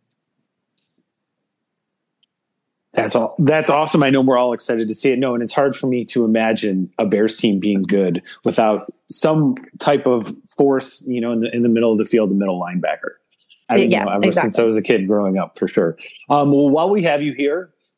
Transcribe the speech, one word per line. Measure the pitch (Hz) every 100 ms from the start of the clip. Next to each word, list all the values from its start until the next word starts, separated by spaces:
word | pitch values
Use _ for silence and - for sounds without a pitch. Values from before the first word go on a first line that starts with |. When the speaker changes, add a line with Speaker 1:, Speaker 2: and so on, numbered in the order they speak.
| _ _ _ _ _ _ _ _ _ _ _ _ _ _ _ _ _ _ _ _ _ _ _ _ _ _ _ _ _
Speaker 1:
That's | - 110 120
all. | 110 -
That's | 139 156 151
awesome. | 147 156 165
I | 139
know | 135
we're | 131 123
all | 123
excited | 117 - 117 110
to | 107
see | 139
it. | 127
No, | 131
and | 120
it's | 117
hard | - 139
for | 131 131
me | 123 113
to | 123 113
imagine | 110 110 113 107 95 90 -
a | 107
Bears | 101 110 -
team | 113 98
being | 101 98
good | 90 98 95 85 - -
without | 120 113 110 104 - - -
some | - 156 156 143 120 - -
type | - 143 131
of | 123 104 - - -
force, | 139 135 131 - -
you | 120
know, | 117
in | 117
the, | 117 120
in |
the | 120
middle | 113 117
of | 107
the |
field, | 110 117 104
the | 98
middle | 98 90
linebacker. | 87 90 78 78 - - _ _ _ _ -
I | 120
mean, | 117
Speaker 2:
Yeah, | -
Speaker 1:
you | 98
know, |
ever | 98
since | 104 175
Speaker 2:
exactly. | 131 -
Speaker 1:
I | 117
was | 110
a |
kid | 95 113 95
growing | 104 98 95
up, | 85 -
for | 95
sure. | - 85 80 - - -
Um, | 143 143
well, | 139 143
while | 147 180
we | 208
have | 170 147
you | 147
here, | 127 139 165 185 _ _